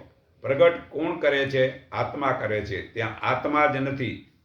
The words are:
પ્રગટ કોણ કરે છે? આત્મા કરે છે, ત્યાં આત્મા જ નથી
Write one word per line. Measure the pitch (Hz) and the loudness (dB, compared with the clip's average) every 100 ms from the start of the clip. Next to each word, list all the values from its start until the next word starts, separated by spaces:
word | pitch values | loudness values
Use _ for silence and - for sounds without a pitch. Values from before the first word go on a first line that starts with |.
| - _ _ _ | -18 _ _ _
પ્રગટ | 117 143 170 - - | -2 4 4 4 -6
કોણ | 143 165 165 | -6 -4 0
કરે | 147 139 135 | 2 2 2
છે? | 135 131 - - | 2 2 0 -10
આત્મા | 107 - 143 135 | -4 -4 -2 -2
કરે | 127 107 104 98 | -2 -2 -2 -2
છે, | 92 - | -6 -6
ત્યાં | 113 107 104 | -6 -6 -4
આત્મા | 107 131 143 147 147 | -2 -2 0 2 2
જ | 135 | 2
નથી | 135 135 117 - - _ | -2 -4 -4 -6 -14 _